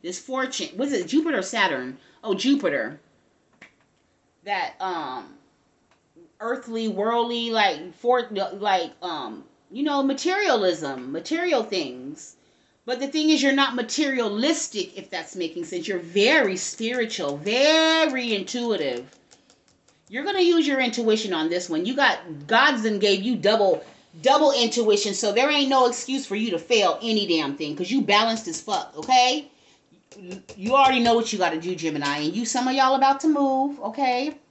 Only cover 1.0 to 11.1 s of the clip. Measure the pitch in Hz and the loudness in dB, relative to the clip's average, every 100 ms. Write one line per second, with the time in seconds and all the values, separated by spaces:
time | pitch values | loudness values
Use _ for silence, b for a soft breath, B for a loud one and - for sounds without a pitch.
1 | 175 294 320 247 - 220 190 135 127 127 | 0 0 2 -2 -2 0 0 0 -6 -12
2 | b b - 190 247 277 185 139 110 156 | b b -4 -2 2 2 2 -2 -4 -10
3 | _ _ _ _ _ _ - _ _ _ | _ _ _ _ _ _ -20 _ _ _
4 | _ _ _ _ 190 196 - - 185 170 | _ _ _ _ -6 -4 -4 -6 -6 -6
5 | 156 156 - - _ _ _ _ _ _ | -8 -10 -14 -20 _ _ _ _ _ _
6 | _ _ - _ 226 262 240 226 226 190 | _ _ -20 _ -6 -6 -6 -4 -4 -2
7 | 220 233 240 240 233 226 202 151 180 - | 0 0 0 -2 -2 2 2 0 -10 -4
8 | 240 247 240 202 196 190 208 190 165 - | 0 2 0 -4 -6 -4 0 0 0 -8
9 | 180 156 127 110 - _ _ 220 294 285 | -10 -8 -10 -12 -18 _ _ -4 0 2
10 | 277 269 330 381 403 247 185 160 147 131 | 0 0 -2 0 2 4 2 0 -6 -8
11 | 127 | -8